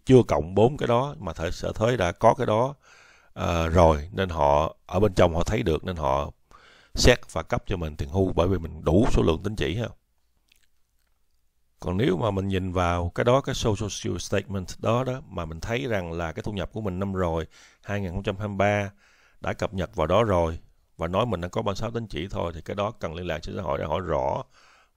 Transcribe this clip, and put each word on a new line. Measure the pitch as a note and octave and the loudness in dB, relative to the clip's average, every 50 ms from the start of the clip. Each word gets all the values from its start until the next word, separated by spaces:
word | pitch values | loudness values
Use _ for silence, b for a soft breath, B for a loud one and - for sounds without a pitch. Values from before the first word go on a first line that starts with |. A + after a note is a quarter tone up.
| - | 4
chưa | - C3 B2 - - | 8 8 8 8 6
cộng | E2 D2 D2+ E2+ F#2+ | 2 0 0 0 2
bốn | G2 A2 B2+ D3 | 4 4 4 2
cái | B2+ - | 0 0
đó, | - A#2 A#2+ C3+ D3 C#3+ D#3 | 0 2 2 0 -2 -6 -8
mà | G2 F2 | -10 -10
thể, | D#2 - D#2+ F2+ | -6 -4 -4 -4
sở | - - F2+ E2+ | -4 -4 -6 -6
thuế | E2+ - G#2+ A#2+ B2 | -2 0 0 0 2
đã | A2 F#2 F2 | 2 0 -2
có | - - - A2+ C3 | 0 4 4 4 4
cái | - A#2+ | 4 2
đó, | A2+ G#2+ A2 B2 C#3 C#3+ b b b b b b b b b b b | 0 2 2 0 0 -4 b b b b b b b b b b b
ờ, | b - - F2+ E2+ E2+ E2 E2 | b -4 -2 0 0 0 0 4
rồi, | D#2+ F2+ E2+ D#2+ D#2 D2 D2 F2+ | 6 8 8 8 6 4 -2 -6
nên | - - F#2+ F2+ | -4 -4 -4 -2
họ, | D#2+ D#2+ C#2+ C#2+ C#2+ D2 D#2 - - - _ | 0 2 4 4 4 4 2 0 -4 -10 _
ở | - - F#2 | -6 0 2
bên | G#2 G#2 F2+ | 2 2 4
trong | - F#2 F2 E2 | 4 4 4 4
họ | E2 D2+ | 2 0
thấy | - - - | 0 0 0
được, | - E2+ D#2 - - | 0 0 0 0 -2
nên | F#2+ F2+ | -6 -6
họ | D#2+ D2+ C2+ C2+ C#2+ C#2+ - - _ _ B B B B B B B B B B | -2 0 0 0 0 -2 -4 -8 _ _ B B B B B B B B B B
xét | - - - B2 - - - | 4 6 6 6 6 0 -6
và | - E2+ | -8 -8
cấp | D#2+ - B2 A#2+ - | -4 -4 -4 -4 -4
cho | - G#2 | -4 -4
mình | F2 E2 D2+ D#2 | -4 -4 -6 -6
tiền | - - C#2 | -6 -8 -2
hưu, | C#2 G2 F#2+ F#2 | 0 2 2 2
bởi | E2 E2 E2+ F#2 | 2 2 2 2
vì | G2 F2 | 0 0
mình | D#2+ D2+ D#2 D#2 - | -2 -6 -10 -4 0
đủ | - D#2 G2 A#3 - | 4 4 6 6 6
số | - B2 | 6 4
lượng | A2+ E2 D#2+ D#2 | 4 4 2 0
tín | - G#2+ A2 | -2 -6 -4
chỉ | G2 - C#2 F2 | -2 -2 -2 -2
ha. | A#2+ A2+ G2 - - _ _ _ _ _ _ _ _ _ _ _ _ _ _ _ _ _ _ _ _ _ _ _ _ _ _ _ _ _ _ _ _ _ _ _ _ | -4 -6 -6 -8 -14 _ _ _ _ _ _ _ _ _ _ _ _ _ _ _ _ _ _ _ _ _ _ _ _ _ _ _ _ _ _ _ _ _ _ _ _
Còn | - F2 F2+ | -6 -4 -2
nếu | F#2+ B2 E3 F#3 | 0 2 2 2
mà | D#3+ B2 G#2+ | 0 0 -2
mình | G2 F#2+ F#2+ G2 | -2 -2 -2 -2
nhìn | F#2+ F#2 F#2 F#2 | -2 -2 -4 -2
vào | F2 F#2 F2+ E2+ F2 F2 F2 F2 - | -2 0 0 0 0 0 -2 -4 -2
cái | - A#2 | 0 2
đó, | A#2+ B2+ C#3 | 4 4 2
cái | - - C3 | 2 -2 -4
Social | - - A#2+ G#2 - A2+ G2 | -2 -2 -2 -2 -2 -4 -6
Security | - - - G#2 F#2+ F2+ - | -8 -6 -6 -6 -6 -6 -4
Statement | - G#2+ G2 F#2+ - F#2+ G2 F2+ - - - | -4 -4 -4 -2 -4 -6 -8 -8 -8 -10 -4
đó | - G#2 A2+ B2 C3 | -2 0 0 0 -2
đó, | B2+ B2+ C3 - G2+ | -4 -6 -8 -10 -12
mà | F#2+ F2+ E2+ | -10 -8 -8
mình | D#2 D#2+ E2 | -8 -8 -10
thấy | - A2+ A#2 B2+ C#3 | -6 -4 -4 -4 -2
rằng | B2+ A2 G2 F2 E2 | -2 -2 -4 -4 -4
là | E2 E2+ E2+ D#2+ | -4 -4 -6 -6
cái | D#2 - | -6 -8
thu | - A2+ | -8 -6
nhập | G#2+ F#2+ D#2+ - | -6 -6 -6 -6
của | - A2 | -6 -6
mình | A2 G2 F2+ F2+ | -6 -4 -4 -4
năm | G2 G2 | -4 -4
rồi, | F#2+ F#2 F#2 E2+ D#2+ E2 D#2+ b b b b b b b | -2 0 0 0 0 -2 -4 b b b b b b b
hai | _ - G2+ G2+ | _ -6 -6 -4
nghìn | G2 F2 | -4 -4
không | E2+ G2 | -6 -4
trăm | G2 G#2+ G2 | -4 -4 -4
hai | G2 G#2+ G#2 | -4 -6 -4
mươi | G2+ | 0
ba, | F#2+ G2 G2+ G#2 G#2 G2+ G2 - b b b b b b b b b | 0 2 2 2 2 -2 -4 -8 b b b b b b b b b
đã | - - | -6 -6
cập | A2+ - - - G2 | -4 -2 -4 -4 -2
nhật | F#2+ E2 - - | -4 -6 -4 -2
vào | E2 D#2 | -2 0
đó | D#2 F2+ G#2 A#2+ | 2 4 4 4
rồi, | G#2+ F#2+ F2 E2+ D#2+ E2 E2 - - _ _ _ _ _ | 4 2 2 2 0 -2 -6 -10 -18 _ _ _ _ _
và | - E2 E2 | -8 -6 -2
nói | F2+ G2 A#2+ | 0 0 0
mình | A#2+ G2 E2+ | 0 -2 -4
đã | F2 F2+ | -4 -4
có | - A2+ | -4 -4
ba | A2+ | -4
mươi | G#2 F#2+ | -2 -4
sáu | - G#2+ A2+ | -4 -6 -6
tín | A#2 A#2 A2+ | -6 -8 -8
chỉ | G2+ - C#2+ E2+ G2 | -8 -8 -8 -8 -6
thôi, | G#2+ G2 F#2 E2+ E2+ | -6 -4 -4 -4 -6
thì | - | -8
cái | - - F#2+ | -10 -8 -4
đó | G2+ G2+ G#2+ | -4 -4 -4
cần | - - - E2+ D#2 | -4 -6 -8 -8 -8
liên | F2 F2+ | -6 -6
lạc | F2 D#2+ D#2 - | -4 -6 -6 -6
với | - G2 | -8 -8
xã | G2+ | -6
hội | F#2 D#2 C#2 C#2+ | -4 -4 -2 -2
để | F2+ | -2
hỏi | D#2+ D2+ F#2+ | -2 -4 -4
rõ | F2+ E2+ D#2 C#2 C2 C#2 - - - b b b b b b b b b b | -2 -2 0 0 0 0 -2 -4 -6 b b b b b b b b b b